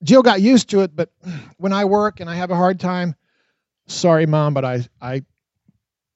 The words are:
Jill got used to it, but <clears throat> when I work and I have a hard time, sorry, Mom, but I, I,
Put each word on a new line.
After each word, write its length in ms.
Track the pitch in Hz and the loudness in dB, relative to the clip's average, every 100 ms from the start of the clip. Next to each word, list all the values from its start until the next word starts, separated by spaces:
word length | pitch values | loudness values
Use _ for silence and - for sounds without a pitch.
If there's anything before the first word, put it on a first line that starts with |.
Jill 200 | 151 262 | 4 6
got 180 | 247 196 | 6 2
used 300 | 208 254 - | 4 2 2
to 100 | 202 | -2
it, 160 | 190 151 | -2 -4
but 140 | 165 _ 180 | -8 _ -16
<clears throat> 220 | 156 117 _ | -16 -18 _
when 140 | 190 | -6
I 120 | 196 | -2
work 360 | 202 208 208 - | 0 0 -2 -6
and 100 | 170 | -12
I 60 | 170 | -8
have 140 | 180 | -4
a 60 | 175 | 0
hard 240 | 180 185 | 0 0
time, 340 | 180 180 175 - _ _ _ _ _ _ _ | -4 -4 -6 -8 _ _ _ _ _ _ _
sorry, 380 | - 180 160 | -2 2 2
Mom, 300 | 160 151 147 | 2 0 0
but 100 | 139 | -2
I, 240 | 131 127 120 _ | -4 -6 -8 _
I, 240 | 123 135 135 _ _ _ _ _ _ _ _ | -10 -10 -12 _ _ _ _ _ _ _ _